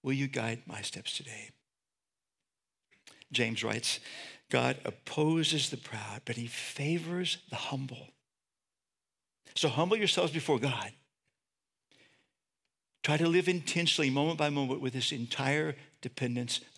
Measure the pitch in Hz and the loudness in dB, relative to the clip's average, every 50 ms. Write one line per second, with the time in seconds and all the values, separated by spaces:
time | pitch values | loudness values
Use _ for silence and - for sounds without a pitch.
0 | - 131 135 139 139 131 - 127 113 113 117 120 - - - 110 104 - - 104 | 0 0 0 0 0 0 0 0 0 0 -2 -4 -8 -10 -10 -8 -8 -8 -8 -6
1 | - - - - - 127 110 - - - - _ _ _ _ _ _ _ _ _ | -8 -6 -6 -6 -8 -10 -14 -14 -14 -16 -20 _ _ _ _ _ _ _ _ _
2 | _ _ _ _ _ _ _ _ _ _ _ _ _ _ _ _ _ _ _ _ | _ _ _ _ _ _ _ _ _ _ _ _ _ _ _ _ _ _ _ _
3 | _ - - - - _ 135 127 120 113 117 107 117 107 107 117 - - - - | _ -20 -20 -20 -18 _ 0 0 2 2 0 -2 -2 -2 -2 0 0 -2 -2 -2
4 | - - - - - - - - _ _ - 123 123 127 131 - - - - - | -6 -14 -14 -14 -14 -16 -18 -20 _ _ 4 4 4 4 2 0 -4 -8 -8 -8
5 | _ - - 156 151 156 165 165 156 - 156 151 131 - - 117 - - - 107 | _ -6 0 2 4 4 4 4 2 2 2 0 0 -2 -4 -8 -8 -10 -10 -10
6 | 95 95 104 110 - - 117 117 117 110 - - - - - - 139 151 165 170 | -8 -10 -10 -10 -6 -6 -4 -4 -4 -6 -6 -8 -8 -8 -6 -4 -2 0 0 0
7 | 160 165 175 180 180 170 - - - - - 107 - - 135 131 135 127 127 - | -2 -4 -4 -2 0 -2 -2 -4 -6 -10 -8 -6 -6 -4 -4 -4 -6 -6 -10 -14
8 | - - _ _ _ _ _ _ _ _ _ _ _ _ _ _ _ _ _ _ | -16 -20 _ _ _ _ _ _ _ _ _ _ _ _ _ _ _ _ _ _
9 | _ _ _ _ _ _ _ _ _ - - - 165 151 117 143 165 185 220 220 | _ _ _ _ _ _ _ _ _ -6 -2 0 0 2 2 2 2 2 2 2
10 | 208 180 - 185 175 160 143 160 139 - 147 117 117 139 123 - - - - _ | 2 2 2 2 2 2 0 -2 0 2 2 2 2 0 -2 -2 -6 -8 -12 _
11 | _ _ _ _ _ _ _ _ _ _ _ _ _ _ _ _ _ _ - _ | _ _ _ _ _ _ _ _ _ _ _ _ _ _ _ _ _ _ -20 _
12 | - _ _ _ _ _ _ _ _ _ _ _ _ _ _ _ _ _ _ _ | -20 _ _ _ _ _ _ _ _ _ _ _ _ _ _ _ _ _ _ _
13 | - - 151 151 165 165 165 180 175 180 180 175 139 - - 170 170 160 - - | 0 2 4 4 4 6 6 6 4 4 0 0 0 0 0 2 2 4 4 4
14 | 151 135 131 143 147 160 165 156 151 147 143 143 139 127 131 - 135 127 120 131 | 4 4 4 4 2 2 2 2 2 2 2 2 0 0 -2 -2 -2 -2 -2 -2
15 | 123 - 147 117 117 113 - - 131 135 143 151 156 156 139 - - - _ _ | -2 -2 -2 -4 -4 -4 -2 0 2 2 4 2 2 0 -4 -6 -12 -20 _ _
16 | - 123 - - 131 120 120 123 123 120 - - - - - | -10 -10 -4 -2 -2 -2 0 -2 -2 -2 -4 -6 -6 -10 -20